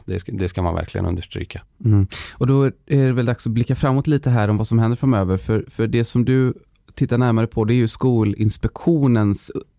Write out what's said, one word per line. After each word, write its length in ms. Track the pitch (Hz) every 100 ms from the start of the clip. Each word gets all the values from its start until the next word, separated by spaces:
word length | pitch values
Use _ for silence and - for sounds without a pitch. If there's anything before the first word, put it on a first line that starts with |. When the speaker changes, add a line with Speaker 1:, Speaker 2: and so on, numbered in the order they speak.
| -
Speaker 1:
Det 140 | 92
ska, 120 | -
det 180 | 107 90
ska 120 | 95
man 140 | 87 85
verkligen 300 | 82 95 92
understryka. 560 | 87 - 92 92 - - _ 117
Speaker 2:
Mm. 220 | 104 95 - -
Och 140 | - 127
då 160 | 135 135
är 400 | - - 139 131
det 80 |
väl 120 | 123 120
dags 220 | 120 -
att 60 |
blicka 220 | 113 117 131
framåt 320 | 143 131 156
lite 220 | 143 139
här 180 | 120 104
om 100 | 107
vad 100 | 110
som 120 | 113
händer 180 | 113 120
framöver. 400 | 135 117 92 95
För, 280 | - 110 -
för 180 | - 113
det 180 | 120 117
som 200 | 123 117
du 280 | 131 127 - - _ _
tittar 240 | - 135 120
närmare 300 | 123 113 113
på, 180 | - 110
det 80 |
är 20 | 123
ju 120 | 113
Skolinspektionens, 1600 | - 131 120 104 101 107 - - - - 165 139 117 104 101 - - -